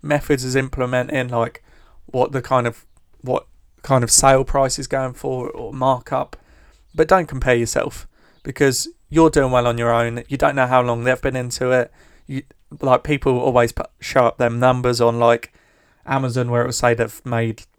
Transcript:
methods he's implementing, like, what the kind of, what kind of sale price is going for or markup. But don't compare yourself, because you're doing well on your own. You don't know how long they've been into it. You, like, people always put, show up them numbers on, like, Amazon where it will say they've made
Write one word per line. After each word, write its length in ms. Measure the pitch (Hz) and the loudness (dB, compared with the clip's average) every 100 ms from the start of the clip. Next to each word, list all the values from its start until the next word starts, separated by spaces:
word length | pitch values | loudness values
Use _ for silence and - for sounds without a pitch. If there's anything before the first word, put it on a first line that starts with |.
methods 400 | 147 147 - 143 | -2 -4 0 -2
he's 140 | 127 131 | 0 -2
implementing, 720 | 131 139 123 127 127 139 123 | -2 -4 -2 -2 -2 -4 -2
like, 360 | 120 117 - _ _ _ - - | -2 -2 -6 _ _ _ -20 -8
what 240 | 127 127 | -2 0
the 100 | 131 | -2
kind 240 | - 131 117 | 0 0 0
of, 220 | 113 _ _ _ _ | -6 _ _ _ _
what 240 | 127 - - _ _ _ | -6 -6 -6 _ _ _
kind 200 | - 131 | 0 0
of 60 | 120 | 2
sale 340 | - 139 135 | 4 6 4
price 360 | 135 139 135 135 | 2 0 0 -2
is 80 | 135 | -6
going 260 | 135 131 | -4 -6
for 380 | 127 139 127 120 | -8 -8 -6 -8
or 200 | - 120 | -10 -12
markup. 640 | 143 131 127 - 135 135 - _ _ _ _ _ 156 | -2 0 0 -2 -6 -6 -12 _ _ _ _ _ -2
But 120 | 160 | 4
don't 200 | 190 165 | 4 2
compare 260 | 135 123 | -4 2
yourself, 540 | 123 117 - - - - _ _ _ | 2 2 -2 -4 -8 -18 _ _ _
because 460 | - - 143 127 - - _ | -16 0 0 0 -8 -12 _
you're 200 | 147 160 | 4 4
doing 220 | 151 135 | 4 2
well 160 | 127 120 | 2 2
on 100 | 117 | 0
your 160 | 117 | 0
own. 300 | 117 117 117 - | 0 0 -4 -8
You 100 | 139 | -2
don't 180 | 147 139 | 0 0
know 100 | 127 | 2
how 160 | 127 | 2
long 220 | 123 117 | 2 -2
they've 180 | 120 127 | 0 0
been 140 | 139 127 | -2 -4
into 340 | 123 - 127 | -8 -4 0
it. 220 | 127 123 _ _ _ - | 0 0 _ _ _ -12
You, 160 | 135 - _ _ 147 | -12 -12 _ _ -8
like, 220 | 135 127 | 2 2
people 340 | - 147 139 123 | 2 -2 0 0
always 320 | 127 123 120 | 2 2 2
put, 200 | - - _ | -2 -10 _
show 260 | - 131 120 | -2 2 2
up 140 | - | 2
them 200 | 120 117 | -2 2
numbers 400 | 127 127 123 117 | 0 2 0 2
on, 200 | 117 117 | 0 2
like, 340 | 117 117 - _ _ _ _ _ - | 2 2 -2 _ _ _ _ _ -6
Amazon 420 | 135 131 120 120 | -4 -2 -4 -2
where 140 | 120 | 0
it 20 | 120 | -2
will 80 | |
say 220 | - 123 117 | 0 0 0
they've 280 | 117 - | -2 -6
made 400 | - 117 113 110 - | -6 -4 -4 -6 -16